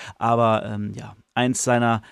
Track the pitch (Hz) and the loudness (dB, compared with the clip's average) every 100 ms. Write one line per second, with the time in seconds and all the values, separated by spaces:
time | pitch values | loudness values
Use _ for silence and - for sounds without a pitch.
0 | - - 117 117 113 110 113 104 104 107 | -20 -4 0 2 4 2 -2 -6 -8 -8
1 | 107 - _ - 123 131 - 120 120 113 | -14 -20 _ -2 0 0 2 2 4 0
2 | - | -4